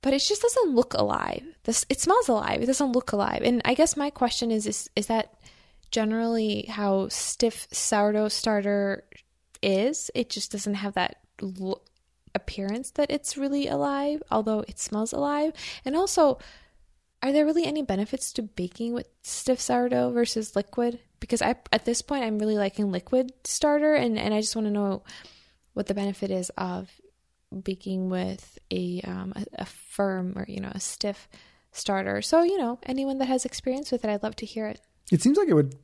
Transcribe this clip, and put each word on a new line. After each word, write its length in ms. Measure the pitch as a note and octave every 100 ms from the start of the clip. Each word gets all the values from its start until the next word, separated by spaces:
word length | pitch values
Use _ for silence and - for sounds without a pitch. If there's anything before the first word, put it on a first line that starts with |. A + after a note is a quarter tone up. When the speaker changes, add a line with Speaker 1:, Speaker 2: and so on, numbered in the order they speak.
Speaker 1:
but 120 | C4+
it 60 | C#4
just 240 | - G#4
doesn't 320 | A#4+ C5 G4+ A#3+
look 180 | B3+
alive. 500 | - G#2 - G1+ G1+ D4+ -
This, 220 | - A#3 -
it 100 | C4+
smells 280 | - G#4+ A4+
alive. 340 | A3 - -
It 60 | A#3
doesn't 240 | C4 C#4+
look 200 | B3 B3
alive. 300 | G#3 G3+ -
And 180 | - A#3+ -
I 80 |
guess 240 | B3+ D#4+ -
my 140 | C#4+
question 400 | - A#3+ - A#3
is, 160 | A3 G#3
is, 220 | G#3+ - -
is 120 | G#3
that 260 | A3+ - _ - - _ _ -
generally 760 | - G#3+ A3 A#3 A#3 A3 G#3 G#3
how 400 | G#3+ G3+ G3 G3
stiff 580 | - - - A#3 - -
sourdough 580 | - - G#3+ G#3 G#3 G#3+
starter 760 | - A3 G#3 G3+ G3+ G3 G3 - - _ _ _ -
is? 500 | G3 F#3+ A3+ D#4 -
It 160 | - A#3+
just 220 | - -
doesn't 240 | G#3 G#3 G3+
have 180 | G3+
that 240 | G3 F3+ - _ -
lo-, 400 | G3 F#3 F#3+ F#3+ _ _ _ _ _ G3+
appearance 560 | - - G3 G#3+ C4+
that 180 | - C#4+
it's 280 | C#4+ - -
really 300 | C#4 C#4 C#4
alive, 540 | C#4+ C#4+ C#4 C#4+ D4+ -
although 300 | A3 A3 G#3+ -
it 120 | -
smells 340 | - G#3 A3+
alive. 400 | - C#4+ D4 D#4 D#4 - -
And 120 | B3+ D4+
also, 420 | F#4+ - D4+ B3+ - - _ _ _ _ _ _
are 80 | B3+
there 140 | C#4+ D4+
really 200 | D#4 D#4+
any 160 | D4+
benefits 500 | C4+ F#3+ G#3 C4 -
to 100 | -
baking 500 | G#3+ - F3+ - A#3
with 140 | A#3+ - _
stiff 360 | - - - B3
sourdough 520 | - B3 B3 B3 B3
versus 440 | A#3+ A#3 - A3 -
liquid? 440 | G#3 - A#3+ A#3+ _ _
Because 220 | - A3+
I, 140 | - B3 -
at 140 | A3 -
this 180 | A#3+
point, 200 | - C#4+
I'm 140 | A#3 G#3+
really 200 | G#3+ G#3+
liking 340 | G3 G3 G3+
liquid 420 | F3+ - B3+ B3+ -
starter, 520 | - - D4+ D4 D4+ D4+
and, 240 | B3 G#3+
and 160 | - G#3+
I 40 |
just 160 | G#3+ A3+
wanna 140 | G#3+
know 320 | G#3 G3+ F#3+ - - - - _ _ _
what 140 | - G3+
the 80 | G3
benefit 340 | G3 G3 G3
is 220 | F#3+ F3+
of 400 | - F#3 F3+ F#3+ _ _ _ _ _ _ F#3+
baking 460 | F#3+ F#3+ - F#3+ F#3
with 500 | F3+ F#3 F#3+ - - _
a, 320 | F#3 F3+ F3+
um, 320 | F3+ F#3 F#3+ G3
a, 100 | G3+ -
a 20 | F#3+
firm 680 | - - - G3+ F#3+ F#3 F#3+
or, 80 | F#3+
you 120 | G3
know, 120 | F#3+ G3
a 40 |
stiff 480 | - - G#3 G3+ - - - _ _
starter. 500 | - - G3 F#3+ G3+
So, 220 | G#3+ D#4+
you 160 | E4+ G4
know, 180 | A#3+ B3
anyone 340 | - C4 C4+ C4+
that 120 | C4
has 160 | C4 B3
experience 460 | - - C4 D4+
with 140 | A#3+ A3
it, 60 |
I'd 100 | G#3
love 140 | A3 A3
to 100 | G#3+
hear 220 | - G#3+
it. 120 | - _ _ -
Speaker 2:
It 120 | F3
seems 160 | B3 D#4
like 80 | F#4
it 80 | D#3+
would 180 | C#3+ -